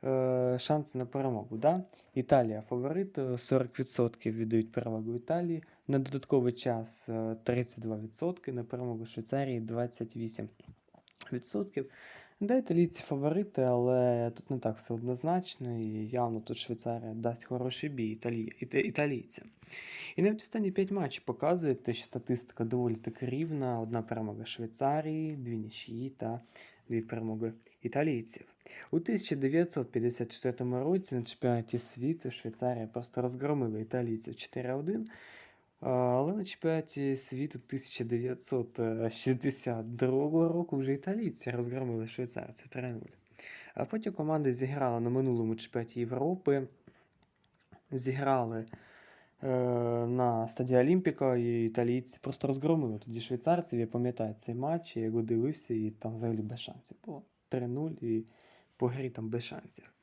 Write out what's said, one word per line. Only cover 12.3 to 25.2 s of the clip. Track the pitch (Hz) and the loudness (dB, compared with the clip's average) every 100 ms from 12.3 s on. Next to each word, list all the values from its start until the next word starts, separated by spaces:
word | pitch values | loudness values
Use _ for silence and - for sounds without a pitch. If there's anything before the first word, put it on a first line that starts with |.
| _ | _
Да, | 202 254 | 2 2
італійці | 262 170 170 - | 4 4 4 2
фаворити, | - 143 143 165 202 - | -4 0 2 2 0 2
але | 127 123 123 127 123 120 117 117 | 4 6 6 6 6 4 2 -2
тут | - | -6
не | 135 | -2
так | 113 110 | -2 -4
все | - | -4
однозначно, | 117 120 123 156 180 185 - 123 117 | -4 -2 -2 0 0 -2 -8 -6 -4
і | 110 107 107 | -4 -4 -2
явно | 123 120 113 | 0 0 0
тут | 110 120 | -4 -8
Швейцарія | - 117 - 117 113 | -4 -4 -2 -4 -4
дасть | 110 117 117 | -2 -2 -2
хороший | - 127 123 127 151 | -4 -2 -2 -2 -6
бій | 139 110 | -2 -4
італі-, | 110 120 117 113 - | -2 -4 -2 -4 -6
іта-, | 123 139 | -2 0
італійцям. | - - 147 131 - - - _ - - - - - - | 0 2 0 0 -6 -16 -20 _ -18 -16 -14 -12 -8 2
І | |
навіть | 196 214 | 4 4
останні | - 233 202 | -4 -2 0
п'ять | 185 196 | 2 0
матчів | 196 151 - | 0 -2 -4
показують | - 120 147 180 165 127 | -6 0 2 4 4 2
те, | - | 0
що | 113 - | -4 -4
статистика | 127 - 123 - - | -10 -2 -2 -2 -4
доволі | 113 123 120 113 | 0 2 2 0
таки | 113 113 123 | -4 -6 -4
рівна. | 127 165 151 131 117 | -2 -2 -2 0 -2
Одна | 110 117 | 0 -2
перемога | 110 113 110 107 110 | -2 -4 -4 -6 -10
Швейцарії, | - 117 113 135 151 156 156 | -8 -8 -2 0 2 0 -2